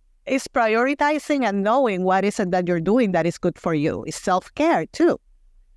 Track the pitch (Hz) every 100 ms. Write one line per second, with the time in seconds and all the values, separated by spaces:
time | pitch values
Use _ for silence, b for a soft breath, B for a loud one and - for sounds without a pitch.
0 | _ _ - 262 - 262 226 220 254 285
1 | 294 302 - 294 226 196 196 254 254 180
2 | 185 190 196 - 185 180 175 175 165 233
3 | 220 175 165 - 175 - 180 160 147 92
4 | - - - 185 - - 311 247 160 -
5 | 330 - _ _ _ _ _